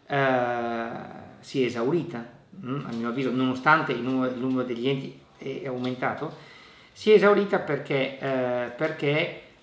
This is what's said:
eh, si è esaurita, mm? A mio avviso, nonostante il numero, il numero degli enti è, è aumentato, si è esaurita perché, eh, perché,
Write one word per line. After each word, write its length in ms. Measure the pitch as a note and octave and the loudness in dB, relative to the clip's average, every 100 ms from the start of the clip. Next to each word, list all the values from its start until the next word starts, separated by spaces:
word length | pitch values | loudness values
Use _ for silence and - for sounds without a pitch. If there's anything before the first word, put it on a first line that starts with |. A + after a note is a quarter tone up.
| - | -4
eh, 840 | C#3 C3+ B2+ A#2+ A#2+ A#2 A#2 A#2 A#2 - - - - | 0 2 2 0 -2 -4 -4 -6 -8 -12 -14 -18 -18
si 240 | - C#3 | -4 0
è 20 | B2 | 0
esaurita, 600 | A2+ B2 E3+ C#3 A#2+ A2+ - - - B2 | 0 0 0 -2 -8 -10 -18 -20 -12 -8
mm? 200 | C#3+ - | -6 -6
A 60 | |
mio 160 | A2+ A#2 | -4 -4
avviso, 220 | B2+ B2+ | -2 -2
nonostante 640 | B2+ C3 B2+ D3+ D#3 C#3+ | 2 0 2 4 4 4
il 80 | A#2+ | -2
numero, 320 | B2 C3 B2+ | -2 0 0
il 60 | B2 | -2
numero 280 | C3 B2+ B2 | -2 -2 -2
degli 200 | A#2 C3 | -2 -2
enti 300 | C#3 - - - - | -2 -6 -14 -20 -14
è, 240 | C#3 C3+ | -10 -8
è 60 | C3+ | -8
aumentato, 880 | B2+ B2+ B2 C3 G#2+ D#3 - - - - - - | -4 -4 -2 -4 -4 -8 -10 -20 -20 -20 -20 -20
si 200 | - G#3+ | 0 6
è 40 | G#3 | 8
esaurita 440 | G3+ G3+ G3+ F#3 | 8 6 4 0
perché, 580 | - C#3+ - C#3 - - | 0 -4 0 0 0 -4
eh, 520 | C#3 C3 B2 B2 A#2+ - | -2 0 0 -2 -4 -2
perché, 680 | D#3 D3+ D3 D3+ E3+ - - - | -4 0 0 2 0 -6 -18 -20